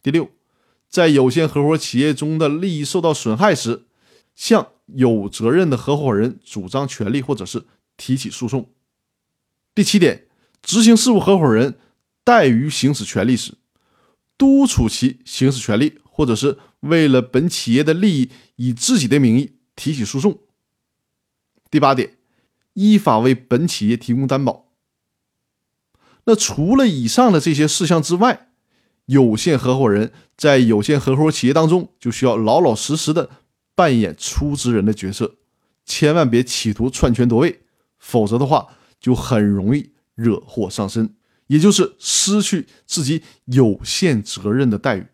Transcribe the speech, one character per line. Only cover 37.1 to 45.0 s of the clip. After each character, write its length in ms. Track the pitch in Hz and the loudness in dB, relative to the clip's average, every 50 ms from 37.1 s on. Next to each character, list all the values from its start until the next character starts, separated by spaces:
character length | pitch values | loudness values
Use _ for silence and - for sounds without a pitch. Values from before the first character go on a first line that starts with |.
权 160 | 117 120 120 123 | 0 0 0 2
夺 100 | 120 113 | 2 2
位， 240 | 151 175 - _ _ _ _ _ _ _ _ _ | 0 0 -2 _ _ _ _ _ _ _ _ _
否 280 | _ - - 120 107 | _ -4 -2 -2 0
则 120 | 101 113 123 | 0 -2 -2
的 80 | 139 | 0
话 300 | 131 151 139 - - - _ _ _ _ _ | 0 0 -2 -2 -6 -20 _ _ _ _ _
就 140 | - 127 127 | -2 -2 -2
很 300 | 120 - - 127 107 104 | -2 -2 -2 0 0 2
容 320 | 101 101 98 92 104 135 | 0 0 0 0 -2 -2
易 160 | 147 - - _ _ _ _ _ | -2 -4 -8 _ _ _ _ _
惹 240 | - 113 117 104 - | -4 -2 -2 -2 -2
祸 300 | - - - 123 104 92 | -6 -12 -8 -6 -6 -6
上 180 | - - 104 95 | -4 -6 -8 -6
身， 280 | - 117 110 107 - _ _ _ _ _ _ _ | -4 -4 -4 -4 -6 _ _ _ _ _ _ _
也 100 | 139 151 | 0 4
就 140 | 160 208 | 4 4
是 240 | 196 - 175 - - _ | 4 2 0 -2 -4 _
失 420 | - - - - - 190 202 214 | -8 -4 -4 -2 -2 0 -2 -2
去 260 | 196 - - 170 135 _ _ _ _ | -2 -2 -4 -6 -6 _ _ _ _
自 160 | _ - 170 | _ -6 -6
己 220 | 147 127 160 160 _ - _ _ _ | -4 -4 -4 -4 _ -12 _ _ _
有 360 | - 123 135 127 110 98 - | -2 2 2 4 4 2 -2
限 400 | - - - - 196 175 135 107 | -6 -8 -6 -2 0 0 0 -2
责 300 | 101 - - 95 92 104 | -4 -8 -14 -8 -4 -4
任 180 | 107 131 139 123 | -2 0 0 0
的 80 | 104 101 | -2 -2
待 180 | - 139 113 | -2 -4 -4
遇。 100 | 95 | -4